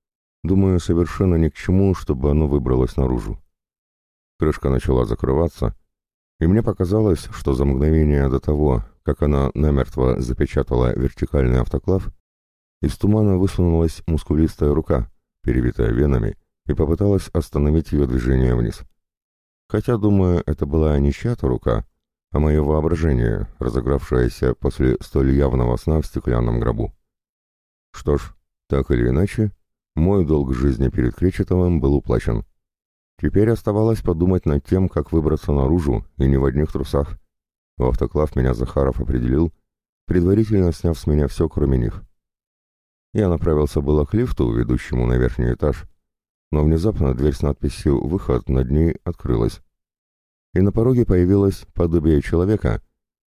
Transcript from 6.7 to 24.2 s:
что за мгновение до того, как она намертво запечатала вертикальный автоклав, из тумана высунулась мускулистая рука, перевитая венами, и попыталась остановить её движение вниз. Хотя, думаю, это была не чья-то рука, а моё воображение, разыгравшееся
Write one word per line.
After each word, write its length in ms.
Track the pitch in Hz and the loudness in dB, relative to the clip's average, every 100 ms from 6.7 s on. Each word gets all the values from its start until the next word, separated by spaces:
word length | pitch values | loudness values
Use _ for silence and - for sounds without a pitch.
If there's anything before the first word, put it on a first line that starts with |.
| 92 90 107 107 76 - | -2 0 2 2 0 -4
что 220 | - 69 | -8 -4
за 120 | 65 69 | 0 0
мгновение 640 | 65 78 80 76 71 69 | 0 2 2 2 2 0
до 100 | 65 | -2
того, 440 | - 73 73 60 - _ | -2 0 2 0 -4 _
как 180 | - 71 | -6 -2
она 300 | 73 71 69 | 0 0 0
намертво 640 | 69 76 69 64 65 64 62 | 0 0 2 -2 0 0 0
запечатала 760 | 62 - - 69 69 62 62 - | -2 -2 -2 -2 -2 0 0 0
вертикальный 640 | 65 - - 71 64 62 | -4 -4 -4 0 2 0
автоклав, 500 | 58 - - 92 - - _ _ _ _ _ - | 0 -4 -2 -2 -4 -14 _ _ _ _ _ -6
из 160 | 73 - | -6 -2
тумана 400 | 101 107 104 92 | 0 2 2 2
высунулась 640 | 95 - 87 82 82 - - | 0 0 2 2 0 -2 -4
мускулистая 640 | 78 - 78 82 - 73 | -4 -2 0 0 0 0
рука, 360 | 73 - 65 57 _ _ _ | 0 0 -2 -4 _ _ _
перевитая 500 | 69 62 60 60 57 | -4 -2 -2 -2 -2
венами, 460 | 58 73 64 52 - _ _ - | 0 0 0 -2 -8 _ _ -6
и 80 | |
попыталась 560 | 73 78 82 101 98 - | -2 0 0 0 0 -2
остановить 600 | 82 - 71 73 80 - | -4 -2 0 2 2 0
её 140 | 73 67 | -2 0
движение 500 | 64 60 65 64 60 | 0 0 2 2 0
вниз. 260 | 57 - - _ _ _ _ _ _ _ - | -2 -6 -16 _ _ _ _ _ _ _ -6
Хотя, 280 | 110 113 113 | -4 0 0
думаю, 460 | 104 98 92 87 - | 2 4 2 0 -2
это 200 | 73 73 | -4 -2
была 340 | 80 78 71 | 0 2 2
не 120 | 71 | 0
чья-то 360 | - - 80 71 | 0 -4 -2 -2
рука, 380 | 58 64 55 - _ _ _ _ | -2 -2 -2 -4 _ _ _ _
а 80 | 71 | 0
моё 260 | 76 76 73 | 2 2 2
воображение, 800 | 76 80 80 80 64 58 52 53 - | 0 0 0 0 2 0 -2 -6 -6
разыгравшееся 960 | 60 62 60 69 - 62 | -4 -2 -2 -2 -2 0